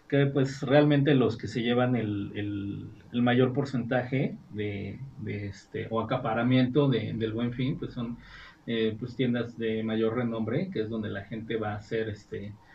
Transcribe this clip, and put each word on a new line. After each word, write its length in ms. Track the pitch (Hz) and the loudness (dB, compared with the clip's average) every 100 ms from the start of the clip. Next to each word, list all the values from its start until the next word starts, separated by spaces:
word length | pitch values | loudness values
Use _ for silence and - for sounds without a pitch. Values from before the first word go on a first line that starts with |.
| - | 0
que 180 | 139 139 | 2 4
pues 360 | 139 131 - | 4 0 0
realmente 520 | 123 143 147 143 139 | 4 6 6 6 6
los 220 | 135 113 - | 6 4 0
que 100 | - | -4
se 160 | 127 | -2
llevan 320 | 117 123 123 | 0 2 2
el, 380 | 123 107 104 101 | 2 0 -2 -4
el, 540 | 104 104 101 101 101 - - - | -4 -4 -4 -6 -8 -10 -16 -8
el 100 | 120 | 0
mayor 300 | 123 123 123 | 4 4 4
porcentaje 840 | 123 139 123 117 123 123 131 - - - | 2 -2 -2 0 0 0 0 -2 -4 -12
de, 480 | 104 104 98 98 - 135 - | -6 -6 -6 -8 -10 -12 -10
de 280 | 107 101 101 | -8 -6 -8
este, 400 | - - 104 104 | -10 -10 -8 -4
o 100 | 113 | -2
acaparamiento 880 | 110 131 135 113 120 127 127 151 143 | -2 -2 -2 0 4 4 4 4 4
de, 240 | 113 110 | 2 0
del 200 | 110 110 | -2 -2
Buen 200 | 110 120 | -2 -4
Fin, 260 | 120 131 160 | -2 -2 -4
pues 140 | - | -6
son, 260 | 123 117 117 - - - - - | -8 -8 -8 -14 -20 -20 -14 -6
eh, 300 | 113 110 107 | 0 0 -2
pues 160 | 120 | -6
tiendas 420 | - 123 120 113 - | 0 0 0 -2 -4
de 280 | 113 110 | -2 -2
mayor 320 | 110 110 113 117 | 0 0 2 2
renombre, 540 | 120 113 110 131 190 | -2 -2 -2 0 -2
que 100 | 143 | -2
es 60 | 107 | -4
donde 220 | 113 104 | -4 -4
la 120 | 101 | -6
gente 340 | - 117 113 113 | -8 -8 -4 -4
va 180 | 107 | -4
a 20 | 104 | -6
hacer, 320 | - 113 110 | -4 -4 -4
este, 440 | 101 - 101 101 104 - | -6 -10 -10 -10 -14 -20